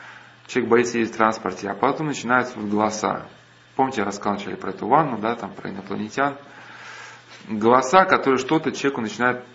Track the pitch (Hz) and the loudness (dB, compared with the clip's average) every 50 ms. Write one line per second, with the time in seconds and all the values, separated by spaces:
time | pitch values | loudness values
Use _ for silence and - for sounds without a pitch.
0 | - - - - - - - - - - - 127 117 107 117 120 120 120 - 117 | -20 -20 -20 -20 -20 -20 -20 -20 -14 -4 -2 -2 2 6 6 6 4 4 2 0
1 | 110 107 - - 110 110 110 - - 95 92 - 101 98 98 - 123 131 143 - | -2 0 2 4 4 4 4 2 -4 -6 -6 -4 -6 -6 -4 0 0 0 0 0
2 | 160 151 135 - 110 117 127 127 117 - - 113 104 101 104 104 110 104 101 - | -4 -6 -6 -4 -2 2 2 2 2 0 -6 -8 -6 -2 0 2 2 0 0 0
3 | - 98 101 - - - - - - _ _ _ _ _ - - 135 131 107 107 | -2 -2 -2 -2 -6 -12 -18 -20 -20 _ _ _ _ _ -2 -2 0 0 0 -2
4 | 101 101 98 - - 107 101 95 - 95 90 - - 92 92 - - 104 131 151 | -2 -4 -4 -4 -4 -4 -4 -4 -4 -8 -10 -8 -8 -8 -8 -6 -2 2 4 4
5 | 160 143 120 104 104 110 117 117 - 95 95 - - 98 95 98 95 - 101 104 | 4 2 -2 -4 -4 -4 -4 -4 -8 -12 -12 -12 -12 -12 -12 -12 -10 -8 -8 -6
6 | 104 107 - 139 139 143 139 - - - - - - - - - - - - - | -6 -6 -2 -2 -2 -2 -2 -6 -16 -20 -20 -20 -20 -20 -20 -20 -18 -18 -18 -18
7 | - - - - - - - - - - 110 104 107 117 123 131 131 - 190 190 | -18 -18 -20 -20 -20 -20 -20 -20 -12 -8 -4 0 4 4 4 4 4 6 6 6
8 | 190 190 131 120 - 135 131 123 127 - 156 160 - 135 - - - 139 139 127 | 6 6 4 2 4 2 2 2 2 0 0 0 0 -2 -6 -2 -2 -2 -2 -2
9 | 113 107 101 - 123 123 123 123 - - | -6 -6 -4 0 0 0 0 -2 -8 -16